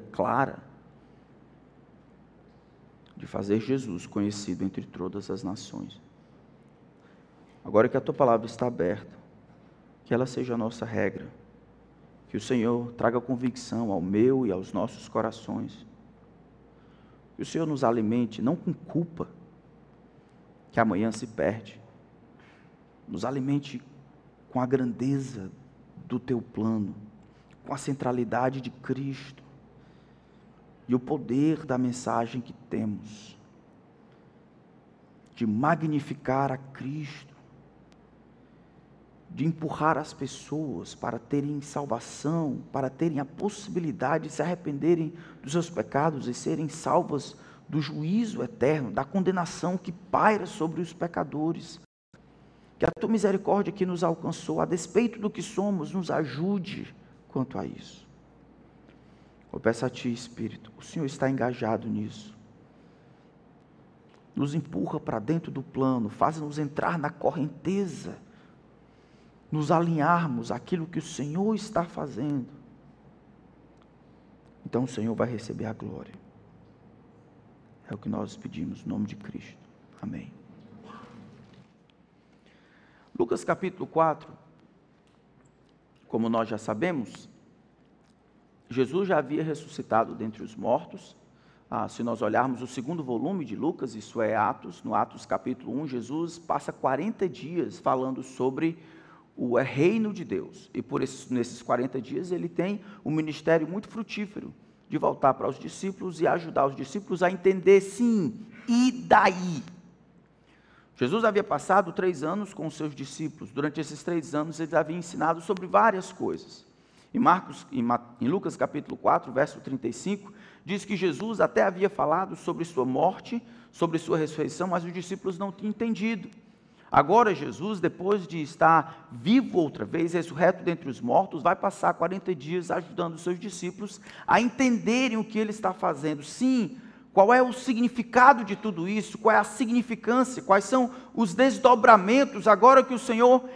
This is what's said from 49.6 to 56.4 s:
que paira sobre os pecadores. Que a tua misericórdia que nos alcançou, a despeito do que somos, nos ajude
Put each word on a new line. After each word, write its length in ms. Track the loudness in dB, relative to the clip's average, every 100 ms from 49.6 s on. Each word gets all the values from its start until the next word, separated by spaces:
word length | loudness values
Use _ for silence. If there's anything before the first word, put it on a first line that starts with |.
| -4 -4
que 140 | -6
paira 540 | -12 -2 2 4 2 -2
sobre 340 | -4 -4 -4
os 140 | -8
pecadores. 880 | -6 -6 -4 -4 -4 -4 -4 -10 -18 -20 _ _ -20 -20 -20 -20 -20 -20 -2
Que 60 | -2
a 60 | 0
tua 120 | -2
misericórdia 640 | 2 2 0 2 2 0
que 120 | -2 -2
nos 200 | 0 0
alcançou, 560 | -2 -4 -6 -4 -2
a 40 | 0
despeito 540 | -2 0 0 0 -2
do 100 | -6
que 120 | -6
somos, 500 | -6 -2 -2 -2 -2
nos 180 | -4 -2
ajude 840 | -2 -2 -2